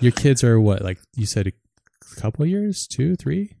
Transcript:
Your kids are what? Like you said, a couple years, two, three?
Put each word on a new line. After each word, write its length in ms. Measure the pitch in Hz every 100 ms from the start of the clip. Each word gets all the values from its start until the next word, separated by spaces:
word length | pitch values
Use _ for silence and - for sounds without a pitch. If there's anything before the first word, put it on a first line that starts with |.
Your 100 | 120
kids 320 | - 143 135
are 160 | 120 113
what? 220 | 107 98
Like 160 | 98 92 _ -
you 100 | 104
said, 220 | 110 95
a 40 | - _ _ _ _ - -
couple 260 | 107 - 151
years, 420 | 196 208 185 -
two, 280 | - 147 180
three? 380 | 139 170 202 -